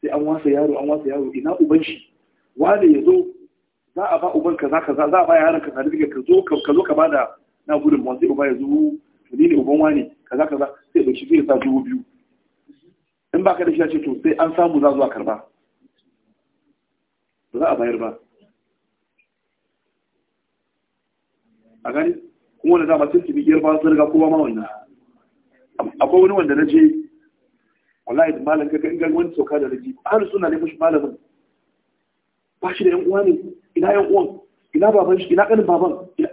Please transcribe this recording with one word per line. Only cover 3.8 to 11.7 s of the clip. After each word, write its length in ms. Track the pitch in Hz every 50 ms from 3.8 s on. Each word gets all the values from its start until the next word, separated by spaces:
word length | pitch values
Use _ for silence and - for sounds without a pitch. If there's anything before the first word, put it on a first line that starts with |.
| _ _ _
za 80 | - 196 208
a 100 | 170 165
ba 140 | 175 180 -
uban 220 | 156 151 175 165 -
kaza, 240 | 147 139 151 160
kaza, 280 | - - 139 143 151 147
za 80 | 160 185
a 80 | 175 165
ba 80 | 165
yaron 260 | 160 156 165 165 -
ka 100 | - -
certificate, 420 | - - 135 151 - 156 151 143 139
ka 80 | 135 127 -
zo 140 | - - -
ka, 120 | - 156 143 -
ka 80 | - 147
zo 100 | 165 185
ka 100 | - 151
bada 420 | 151 160 160 151 135 120 - - _ _ _ _ _ _ -
na 100 | 214 151
gudun 260 | - 302 302 - 120
mawa, 160 | 127 127 -
sai 80 | - 370
uba 180 | 294 277 285 277
ya 60 | 254
zo, 420 | 240 277 277 285 302 311 302 294 311 _ _ _ _ _ _
to 60 | 254
ni 120 | 254 311 339
ne 80 | 330
uban 240 | 294 - - 143 151
wane, 320 | 156 156 151 135 120 - _ _ _
kaza, 220 | _ 123 131 156 156
kaza, 180 | 147 135 - - - _ _ _ _
sai 60 | -
ya 40 | -
ɗauki, 220 | 131 127 - - -
sai 80 | 320 311
ya 80 | -
sa 120 | - 139 -
dubu 240 | - 135